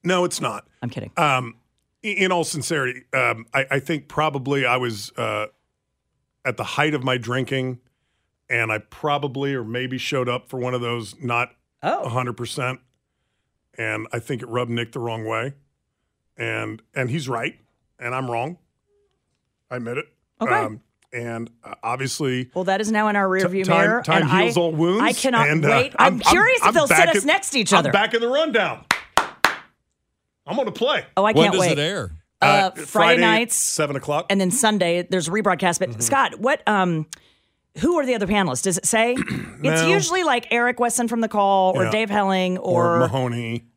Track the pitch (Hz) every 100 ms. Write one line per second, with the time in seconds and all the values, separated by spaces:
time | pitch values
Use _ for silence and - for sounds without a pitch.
0 | 170 180 180 - 127 104 - _ 120 -
1 | 104 - 156 131 120 - _ _ _ _
2 | 220 196 190 180 160 160 - 156 131 127
3 | _ 135 131 113 113 135 135 139 - 156
4 | 139 - 156 143 131 139 123 127 123 107
5 | 101 - 117 107 107 _ _ _ _ _
6 | _ _ _ _ 135 120 - - 151 147
7 | 131 127 113 123 127 135 131 123 _ _
8 | _ _ _ _ _ 120 113 107 - -
9 | 156 143 143 127 139 135 110 120 127 127
10 | - 139 123 123 _ 131 123 123 120 120
11 | 104 - 123 120 123 _ _ _ - 349
12 | - 120 123 117 120 - 127 131 _ _
13 | _ _ _ _ _ _ _ - 113 110
14 | 110 120 - 127 120 117 120 117 117 135
15 | 117 113 110 113 123 139 _ _ _ _
16 | _ _ _ - 113 110 110 107 _ -
17 | 127 151 131 120 139 - _ _ _ _
18 | 120 127 131 117 131 175 _ _ _ _
19 | _ _ _ _ _ _ _ 123 120 127
20 | 165 _ _ _ 226 415 - - _ _
21 | _ 120 117 113 117 _ - - 110 127
22 | 135 - 143 127 127 180 185 196 214 220
23 | 214 208 190 185 185 190 185 165 170 233
24 | 247 160 151 190 226 180 170 160 170 196
25 | 220 247 262 233 233 160 147 143 127 -
26 | 175 233 - 349 440 508 185 247 285 -
27 | 330 294 277 370 - 277 202 190 147 196
28 | 220 233 233 269 320 226 175 117 - -
29 | - - - - - - - _ _ _
30 | _ _ _ _ - 208 233 - 247 254
31 | - - 208 214 165 185 180 156 151 196
32 | 101 80 _ _ 139 147 190 - 151 214
33 | 170 170 220 220 233 - - - 147 139
34 | 139 147 170 196 185 233 220 214 175 175
35 | 175 185 160 202 202 180 185 170 180 110
36 | - 269 220 - 233 302 - 208 185 160
37 | 151 - _ _ _ _ _ - 262 349
38 | 262 240 190 208 185 127 196 180 - 220
39 | 233 247 - - - - - 160 165 381
40 | - 370 330 247 - 233 240 240 240 233
41 | 233 233 220 214 196 196 185 185 - 214
42 | 220 208 196 190 185 185 185 170 170 170
43 | 165 135 127 120 117 117 -